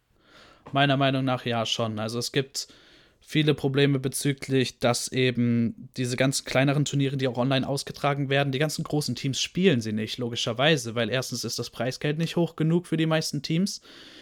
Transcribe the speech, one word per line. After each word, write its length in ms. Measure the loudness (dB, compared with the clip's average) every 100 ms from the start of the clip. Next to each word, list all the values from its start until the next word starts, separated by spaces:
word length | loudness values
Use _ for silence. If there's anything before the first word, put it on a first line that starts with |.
| _ _ _ -20 -20 -20 -4
Meiner 260 | 2 4 4
Meinung 280 | 2 2
nach 200 | 0 -2
ja 220 | -2 -2 -2
schon. 320 | -2 -2 -4
Also 220 | -4 -4
es 100 | -4
gibt 380 | -2 -4 -6 -10 -14 -20 -20 _ _ -4
viele 260 | 0 2
Probleme 440 | 2 2 4 4 2
bezüglich, 800 | -2 -2 -2 -4 0 0 0 0
dass 300 | 0 0 -2
eben 840 | 0 2 2 2 2 0 -4 -10 -4
diese 200 | -2 2
ganzen 280 | 2 0
kleineren 400 | 0 2 2 2
Turniere, 320 | 0 0 0 0
die 100 | -2
auch 120 | 0
online 300 | 0 0 0
ausgetragen 600 | -4 -6 -4 -2 0 0
werden, 220 | 2 2
die 80 | 0
ganzen 240 | -2 -2
großen 320 | -2 -2 -2 -4
Teams 240 | -4 -2
spielen 400 | -2 2 4 4
sie 120 | 0
nicht, 260 | -4 -4 -4
logischerweise, 760 | -6 -4 -4 2 4 2 0
weil 160 | -2 0
erstens 320 | -2 -2 -6
ist 160 | -6 -6
das 120 | -6
Preisgeld 480 | -4 -4 -2 -2 -2
nicht 180 | -2 0
hoch 180 | -2
genug 320 | 0 2 2 2
für 100 | 0
die 100 | 2
meisten 360 | 2 0 -4
Teams. 380 | -2 0 0 -4 -14 -20 -20 -20